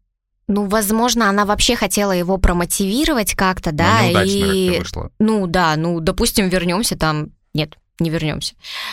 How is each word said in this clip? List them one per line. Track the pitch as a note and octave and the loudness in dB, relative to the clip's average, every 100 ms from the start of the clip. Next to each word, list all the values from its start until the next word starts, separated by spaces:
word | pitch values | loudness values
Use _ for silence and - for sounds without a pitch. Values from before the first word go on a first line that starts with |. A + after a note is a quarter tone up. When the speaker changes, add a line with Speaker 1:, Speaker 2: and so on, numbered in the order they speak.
| _ _ _ _ - | _ _ _ _ -4
Speaker 1:
Ну, | G3+ G3+ | -2 0
возможно, | A3 G3+ A3 A#3+ A#3 G#3 | 0 0 0 0 2 2
она | G3+ | 2
вообще | G3+ G#3 - A#3 | 0 2 0 0
хотела | G3+ G3+ G3+ | 0 0 0
его | F3+ F3 F#3+ | 0 0 2
промотивировать | F#3 F3 F3 - F#3+ A#3+ D#4+ C4 F#3+ | 2 2 0 -2 0 0 0 0 -2
как-то, | - F#3+ F#3 E3+ | 0 -2 -2 -4
Speaker 2:
Но | D3+ | 0
Speaker 1:
да, | E3+ A3 F3+ | 2 4 4
Speaker 2:
неудачно | G3 F#3+ | 2 2
Speaker 1:
и | G3+ G3 F#3+ F#3 | 2 0 0 0
Speaker 2:
как-то | F3 | 0
вышло. | - - - - | -4 -8 -6 0
Speaker 1:
Ну | G#3+ G#3+ F#3 | 0 2 0
да, | F3+ E3 D#3 | 2 2 2
ну, | E3+ E3+ | 0 -2
допустим, | D#3+ F#3 A3+ - F#3 | -2 0 0 2 2
вернемся | F3+ F3 F3 A#3+ D#3 | 0 0 0 -2 -2
там. | D#3+ D3+ D3+ - _ | -2 -2 -6 -12 _
Нет, | D#3 D3+ - _ - | -4 -4 -8 _ -4
не | E3 | -2
вернемся. | D#3+ D#3 - - - - - - | -2 -2 -4 -8 -12 -14 -12 -12